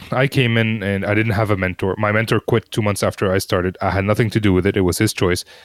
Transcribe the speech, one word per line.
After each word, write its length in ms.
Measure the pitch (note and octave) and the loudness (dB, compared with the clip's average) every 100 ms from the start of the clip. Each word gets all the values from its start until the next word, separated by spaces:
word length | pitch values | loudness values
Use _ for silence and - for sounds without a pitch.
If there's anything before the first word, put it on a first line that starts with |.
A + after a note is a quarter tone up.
| - | -6
I 160 | A#2+ C3+ | -2 0
came 300 | C3 A#2+ A#2 | 0 0 2
in 240 | A2+ A2 | 0 -2
and 240 | G2 G2 G2 | -2 -2 0
I 80 | |
didn't 200 | G#2 A2+ | 0 0
have 180 | G#2 G#2 | 0 0
a 60 | G2+ | 0
mentor. 380 | F#2 F2 G2 F#2 | -2 -2 -4 0
My 120 | G#2 | 0
mentor 280 | G#2+ A2+ A2+ | 0 0 0
quit 320 | - A2+ - | 0 -2 -2
two 100 | - | -2
months 220 | G#2+ G2+ | -2 0
after 280 | G2+ - G2+ | -2 0 0
I 80 | F#2+ | 0
started. 380 | - F#2+ F2+ F2+ | 0 0 -2 -2
I 100 | G2 | -2
had 140 | F#2 G2 | 0 0
nothing 240 | G2+ A2+ | 0 0
to 80 | A2 | 2
do 140 | G#2 | 2
with 120 | F2+ F2+ | 2 2
it. 120 | G2+ | 2
It 40 | |
was 160 | F#2 - | 0 2
his 160 | G#2+ | 0
choice. 300 | - F#2 F2+ - - | 0 0 0 -4 -18